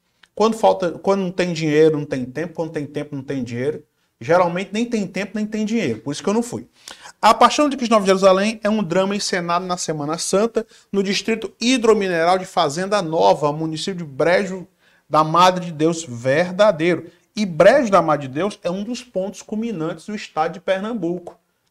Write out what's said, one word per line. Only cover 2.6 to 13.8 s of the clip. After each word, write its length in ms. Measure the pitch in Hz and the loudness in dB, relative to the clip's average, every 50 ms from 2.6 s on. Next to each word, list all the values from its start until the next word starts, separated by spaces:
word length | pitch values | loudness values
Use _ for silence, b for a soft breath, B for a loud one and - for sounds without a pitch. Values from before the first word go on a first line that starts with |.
| 165 156 | -8 -6
tem 160 | 160 156 143 | -6 -8 -8
tempo, 300 | - - 147 147 147 147 | -6 -8 -10 -8 -8 -10
não 60 | 135 | -12
tem 200 | 127 - 139 135 | -8 -6 -6 -6
dinheiro. 400 | 120 110 117 120 127 147 - - - _ _ _ _ _ _ - | -6 -6 -6 -4 -4 -4 -4 -6 -12 _ _ _ _ _ _ -12
Geralmente 480 | 117 131 165 185 180 170 170 185 196 190 | 0 2 4 4 4 2 0 -4 -6 -4
nem 120 | 208 214 240 | -4 -4 -4
tem 220 | 240 240 214 190 | -2 -2 -4 -4
tempo, 260 | 175 - 185 202 202 - | -4 -6 -6 -8 -6 -6
nem 120 | 214 214 | -6 -6
tem 180 | 214 220 214 214 | -4 -4 -4 -4
dinheiro. 360 | 208 226 233 185 127 110 104 | -2 -2 -2 -2 -2 -4 -4
Por 120 | - 143 | -6 -8
isso 100 | 143 - | -8 -4
que 60 | - 202 | -2 0
eu 60 | 208 | 0
não 80 | 233 | 0
fui. 260 | 240 - - - - _ B B B B B B B B B B | -2 -4 -8 -12 -12 _ B B B B B B B B B B
A 140 | - 214 226 | 4 4 6
Paixão 340 | - 240 233 - - 294 285 | 6 6 4 6 4 2 2
de 80 | 277 | 0
Cristo 160 | 269 247 214 | -2 0 2
em 20 | 233 | 2
Nova 100 | 214 190 | 4 4
Jerusalém 540 | 196 190 185 196 190 185 190 202 220 226 - | 4 2 6 6 6 6 6 2 -2 -2 -2
é 80 | - 202 | -2 0
um 120 | 214 214 | 0 0
drama 340 | 196 156 170 185 190 196 202 | 0 0 0 0 2 0 -2
encenado 500 | 202 - - 208 180 170 170 170 180 185 | -4 -4 -4 -4 -4 -2 0 -2 -2 -2
na 100 | 180 180 | -4 -6
Semana 400 | 180 - - 156 151 143 151 160 | -4 -4 -6 -4 -4 -4 -6 -4
Santa, 500 | - - - 196 196 220 226 - 226 220 b b b b b | -4 -4 0 0 0 0 0 -2 -4 -6 b b b b b
no 100 | - 196 | -2 -2
distrito 500 | 190 196 196 185 - 226 226 214 - - - - | 0 0 -2 -4 -2 -2 -4 -4 -4 -12 -8 -2
hidromineral 800 | 226 240 262 240 220 226 214 214 196 185 175 165 165 175 190 185 | 0 2 2 2 4 2 2 2 2 0 0 2 2 2 2 2
de 80 | 185 | -2
Fazenda 560 | - - 185 165 147 139 175 190 196 208 208 | -4 -2 0 0 0 0 -4 -4 -2 -2 -2
Nova, 500 | 175 156 160 170 190 196 180 143 151 147 | -2 -2 0 2 4 4 4 4 0 -2
município 440 | 147 156 160 160 156 156 | -2 -2 -6 -6 -6 -6